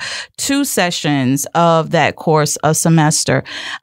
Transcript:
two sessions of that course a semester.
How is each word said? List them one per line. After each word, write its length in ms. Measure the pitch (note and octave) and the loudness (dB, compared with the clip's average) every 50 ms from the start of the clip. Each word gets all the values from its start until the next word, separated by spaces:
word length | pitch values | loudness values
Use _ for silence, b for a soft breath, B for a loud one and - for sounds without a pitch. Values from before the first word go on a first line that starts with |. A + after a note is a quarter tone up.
| B B B B B B _ | B B B B B B _
two 280 | - - - C#4 C#4 C#4+ | -8 -4 -2 0 0 0
sessions 840 | C#4 - - F#3 F3 F3 - - D#3 D3 C#3 C3 B2 C3+ C#3 - - - | 0 0 0 0 0 -2 -2 -2 -2 0 0 0 0 0 -2 -4 -2 0
of 380 | D#3+ E3+ E3+ E3 E3 D#3 D3 D#3 | 2 4 4 4 2 0 0 0
that 240 | E3 C#3+ G#2+ - | 0 0 0 -2
course 420 | - - F3 D#3 D#3 D3 D3+ - - - | -2 0 0 2 2 2 0 -2 -2 0
a 100 | D3+ D#3+ | 0 0
semester. 680 | - - E3 E3 D#3+ D3+ D3+ D#3 - - - C3 C3+ B B B B B B B B | 2 2 4 4 4 4 4 2 0 0 0 0 -2 B B B B B B B B